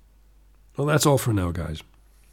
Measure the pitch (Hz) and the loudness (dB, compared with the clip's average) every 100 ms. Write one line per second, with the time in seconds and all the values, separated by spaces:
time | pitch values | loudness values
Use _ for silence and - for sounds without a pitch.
0 | _ _ _ _ _ _ _ - 147 151 | _ _ _ _ _ _ _ -6 0 2
1 | 151 135 123 104 87 85 80 78 - _ | 4 2 2 0 0 -4 -6 -8 -14 _
2 | _ _ _ | _ _ _